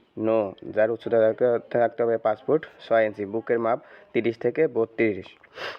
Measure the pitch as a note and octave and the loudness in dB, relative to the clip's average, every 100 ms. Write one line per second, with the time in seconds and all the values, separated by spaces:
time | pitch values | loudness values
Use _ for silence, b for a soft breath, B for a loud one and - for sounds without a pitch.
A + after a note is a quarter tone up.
0 | _ - A2 A2+ G2+ - - G2+ A2 A#2 | _ -6 -2 0 -2 -6 -6 -2 0 -2
1 | A2+ A2+ A2 A2 B2+ A#2 - A#2+ A#2 - | 0 2 4 4 2 0 -2 0 0 0
2 | A#2 A2+ A2+ G#2+ - D3+ - - - A2+ | -2 0 0 -2 0 -2 -2 -16 0 2
3 | G#2+ G#2 G2 A2+ G#2+ A#2 A2+ B2+ - B | 2 -2 -6 -6 -2 0 0 -2 -6 B
4 | B B2 A2+ A2+ A#2+ B2 D#3 A#2 A2+ - | B -2 -2 -2 -2 0 0 0 -2 0
5 | A2+ F#2+ F#2 - _ B B | 0 -2 -8 -18 _ B B